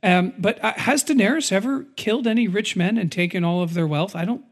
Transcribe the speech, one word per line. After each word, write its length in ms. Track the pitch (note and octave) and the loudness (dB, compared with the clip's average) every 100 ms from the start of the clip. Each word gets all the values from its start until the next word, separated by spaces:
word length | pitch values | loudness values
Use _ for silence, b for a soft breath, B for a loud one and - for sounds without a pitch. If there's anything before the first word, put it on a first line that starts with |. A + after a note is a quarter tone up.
Um, 300 | G3+ F3+ F#3 - | 4 4 2 0
but, 260 | G3 - | -2 0
uh, 100 | A3 - | -4 -2
has 280 | - C#4 | 0 0
Daenerys 480 | - C#4 G#3+ D#4 C#4+ | 2 4 4 2 0
ever 320 | G3 A#3 C4+ - - | 0 0 -4 -6 -8
killed 300 | - A3+ A#3 | -2 -2 0
any 200 | A3 A3+ | 0 0
rich 280 | F#3 A3 - | 0 -2 0
men 220 | F3 A3+ | 0 2
and 140 | F3 | -2
taken 320 | F3+ F3 F3+ | -2 -2 0
all 180 | E3+ F3 | 0 0
of 100 | F3 | -2
their 140 | E3+ D#3+ | -2 0
wealth? 280 | D3 E3 E3+ | 0 -2 -4
I 80 | F3 | -4
don't 180 | A#3+ - | -4 -8